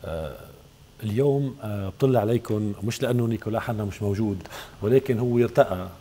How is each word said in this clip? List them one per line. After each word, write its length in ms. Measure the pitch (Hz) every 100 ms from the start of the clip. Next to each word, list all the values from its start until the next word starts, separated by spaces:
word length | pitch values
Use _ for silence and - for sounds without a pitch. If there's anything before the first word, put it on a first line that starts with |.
آه، 300 | 90 80 78 62 92 - - - - -
اليوم، 520 | 110 107 143 139 135 -
آه، 260 | 107 101 95
بطل 280 | - 135 123
عليكن 560 | 104 120 - 107 107 101
مش 180 | 101 -
لأنه 240 | 127 123
نيكولا 340 | 117 110 110 113
حنا 260 | - 107
مش 160 | 104 -
موجود، 360 | 104 101 107 98 90 - - -
ولكن 380 | 101 131 - 113
هو 200 | 123 120
ارتقى 480 | 120 - - 92 90 -